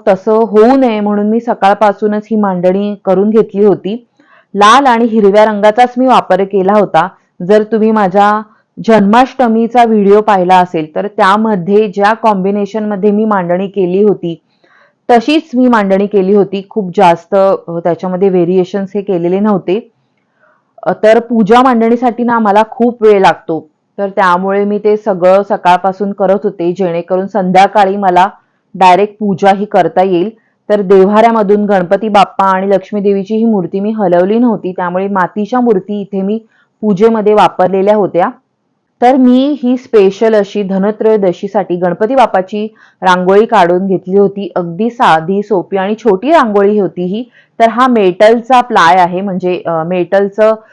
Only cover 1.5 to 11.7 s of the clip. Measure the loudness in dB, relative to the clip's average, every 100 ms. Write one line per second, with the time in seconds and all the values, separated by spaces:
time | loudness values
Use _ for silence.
1.5 | -2 0 2 0 0 -2 -4 -4 -2 -2
2.5 | -2 -2 0 -4 -6 -2 0 2 0 0
3.5 | 0 0 0 -4 -10 -12 _ _ _ _
4.5 | 0 4 4 4 2 0 2 2 4 2
5.5 | 2 0 2 0 0 0 0 0 -2 0
6.5 | -2 0 0 0 0 -2 -6 _ -8 0
7.5 | 0 2 0 0 0 0 2 2 0 -6
8.5 | _ _ -8 0 2 4 2 0 0 0
9.5 | 0 0 2 2 2 4 2 2 0 2
10.5 | 2 2 -4 -6 -8 -8 -2 0 2 0
11.5 | -2 0